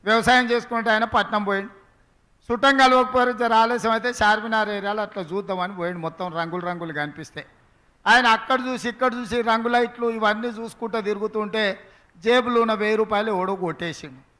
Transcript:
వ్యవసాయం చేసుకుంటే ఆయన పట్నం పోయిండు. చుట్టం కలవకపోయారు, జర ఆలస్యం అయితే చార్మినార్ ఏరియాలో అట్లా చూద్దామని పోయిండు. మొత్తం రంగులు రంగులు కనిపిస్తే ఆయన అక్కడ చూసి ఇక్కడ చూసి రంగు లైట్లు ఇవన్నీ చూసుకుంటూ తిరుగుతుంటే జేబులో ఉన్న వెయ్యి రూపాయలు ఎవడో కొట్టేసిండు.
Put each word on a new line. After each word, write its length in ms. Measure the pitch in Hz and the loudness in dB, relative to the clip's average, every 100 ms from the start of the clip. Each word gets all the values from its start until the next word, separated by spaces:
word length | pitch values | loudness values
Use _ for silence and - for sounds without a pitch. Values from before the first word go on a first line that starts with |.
వ్యవసాయం 480 | 196 226 220 254 247 | 2 2 6 4 4
చేసుకుంటే 400 | 240 220 233 226 | -2 -2 -4 0
ఆయన 120 | 214 | 0
పట్నం 400 | 226 233 202 214 | 2 0 0 -2
పోయిండు. 280 | 202 196 196 - _ _ _ _ _ _ - | 0 -2 -4 -14 _ _ _ _ _ _ -6
చుట్టం 260 | 233 269 269 | 2 4 6
కలవకపోయారు, 540 | 262 254 254 254 247 | 6 6 4 2 0
జర 220 | 233 233 | 0 2
ఆలస్యం 380 | 220 226 240 220 | 4 2 0 0
అయితే 180 | 226 247 | 0 -2
చార్మినార్ 600 | 240 208 214 226 220 208 | 0 2 2 0 -2 -2
ఏరియాలో 320 | 202 196 214 | -4 -4 -4
అట్లా 220 | 208 208 | -6 -8
చూద్దామని 520 | 165 190 185 185 180 196 | -6 -6 -6 -4 -6 -4
పోయిండు. 240 | 175 175 | -6 -4
మొత్తం 340 | 160 170 180 | -8 -6 -6
రంగులు 320 | 165 165 180 175 | -4 -4 -4 -6
రంగులు 280 | 175 170 | -6 -6
కనిపిస్తే 520 | 151 147 147 151 151 - _ _ _ _ _ 190 | -6 -6 -8 -14 -14 -18 _ _ _ _ _ 4
ఆయన 200 | 233 247 | 4 6
అక్కడ 320 | 220 - 262 254 | 2 2 -2 -2
చూసి 220 | 247 240 | -4 -6
ఇక్కడ 240 | 233 254 | -2 -2
చూసి 280 | 240 233 240 | -2 -4 -2
రంగు 260 | 226 226 233 | 0 0 2
లైట్లు 420 | 240 240 240 233 | 2 0 -2 -4
ఇవన్నీ 380 | 226 214 214 240 | 0 0 0 -6
చూసుకుంటూ 540 | 220 226 - 233 226 | -8 -12 -10 -6 -4
తిరుగుతుంటే 840 | 202 202 214 214 208 220 208 185 - _ _ _ | -2 -4 -4 -4 -4 -2 -2 -2 -12 _ _ _
జేబులో 440 | 185 247 240 233 | 2 2 4 2
ఉన్న 120 | 226 | 2
వెయ్యి 220 | 214 214 214 | 0 0 0
రూపాయలు 360 | 220 208 220 | 2 0 0
ఎవడో 240 | 196 185 196 | -2 -2 -2
కొట్టేసిండు. 760 | 175 156 170 151 151 131 _ | -4 -4 -8 -8 -14 -18 _